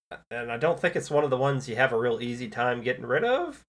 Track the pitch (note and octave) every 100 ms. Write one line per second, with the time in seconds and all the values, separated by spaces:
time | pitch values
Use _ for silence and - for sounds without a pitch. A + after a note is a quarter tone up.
0 | - - - A#2+ A#2+ A#2 D3+ E3+ F3 E3
1 | - D3 D3 B2+ C#3 C3+ C3 A2+ C3 A#2
2 | A#2+ A2+ A#2+ A#2+ A#2+ A#2+ B2 A#2+ A#2 B2+
3 | A#2+ C3+ A#3 C4 F4 -